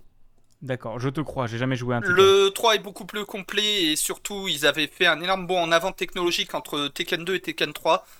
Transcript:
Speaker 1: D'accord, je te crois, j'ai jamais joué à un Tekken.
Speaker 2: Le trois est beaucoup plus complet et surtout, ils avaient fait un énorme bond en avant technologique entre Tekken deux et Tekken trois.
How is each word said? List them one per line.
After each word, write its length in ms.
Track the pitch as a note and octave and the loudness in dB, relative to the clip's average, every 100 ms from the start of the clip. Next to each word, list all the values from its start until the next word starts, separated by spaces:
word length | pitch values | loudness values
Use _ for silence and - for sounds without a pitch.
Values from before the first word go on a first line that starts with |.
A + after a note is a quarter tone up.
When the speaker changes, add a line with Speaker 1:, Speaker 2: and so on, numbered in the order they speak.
| - _ - _ _ _ | -20 _ -20 _ _ _
Speaker 1:
D'accord, 360 | C3 B2+ A#2+ A#2 | -8 -8 -8 -6
je 120 | C3+ | -4
te 100 | C#3+ | -4
crois, 260 | C#3+ C#3 A#2 | -6 -4 -4
j'ai 120 | A#2 | -2
jamais 180 | C3 B2+ | -2 -2
joué 180 | B2 | -2
à 40 | A#2+ | -2
un 20 | |
Tekken. 160 | B2 F#3+ | 2 4
Speaker 2:
Le 320 | F#3+ G3 G3 | 6 6 2
trois 200 | - A3+ | 2 2
est 40 | G#3 | 2
beaucoup 260 | F3+ - | -2 -14
plus 220 | F#3 G#3 G3 | -10 -8 -8
complet 560 | F#3+ - G#3 G#3+ G#3 | -10 -6 -2 0 2
et 140 | D#3 D3+ | 0 0
surtout, 520 | - F3 - G3+ F#3+ | -2 -6 0 0 0
ils 160 | D3 | 2
avaient 220 | D3 D3+ D3 | 2 2 0
fait 200 | - F3 | 2 4
un 140 | D3+ | 4
énorme 260 | F3+ F#3+ F3 | 2 0 0
bond 140 | F#3 | 0
en 120 | E3 | 4
avant 200 | E3 F#3 | 4 2
technologique 600 | - F3+ F#3 F3 E3+ G3 | -4 -6 -2 0 0 -2
entre 340 | D3+ - D3 C#3+ | -6 -6 -4 -4
Tekken 340 | - - E3+ | -4 -4 -4
deux 120 | E3+ | -2
et 60 | F#3 | -4
Tekken 340 | - D3 D#3 | -4 -4 -4
trois. 320 | D3 D#3+ F#3 - - | -2 0 0 0 -20